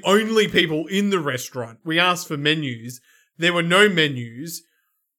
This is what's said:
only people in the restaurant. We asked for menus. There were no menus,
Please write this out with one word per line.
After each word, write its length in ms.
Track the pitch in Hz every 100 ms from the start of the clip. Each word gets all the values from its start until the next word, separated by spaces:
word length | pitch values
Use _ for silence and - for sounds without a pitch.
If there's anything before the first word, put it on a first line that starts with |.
only 420 | 175 202 220 220 208
people 400 | 190 175 156 170
in 240 | 190 202
the 80 | 196
restaurant. 600 | 143 127 - 131 117 113
We 140 | 160 160
asked 300 | 180 175 -
for 80 | 151
menus. 640 | 147 156 147 117 117 123 _ _ _ -
There 140 | 170
were 120 | 175
no 240 | 170 180 208
menus, 760 | 175 156 127 120 117 165 165 - _ _ _ _